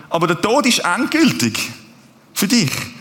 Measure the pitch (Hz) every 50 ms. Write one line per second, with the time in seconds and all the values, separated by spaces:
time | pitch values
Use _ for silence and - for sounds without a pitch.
0 | - - - 165 170 - 180 - 185 208 240 294 269 247 220 - - 175 175 226
1 | 269 - - 302 330 - - 240 120 113 107 - - - - - - - - -
2 | - - _ _ _ _ - - 208 180 240 233 165 127 - - - - - -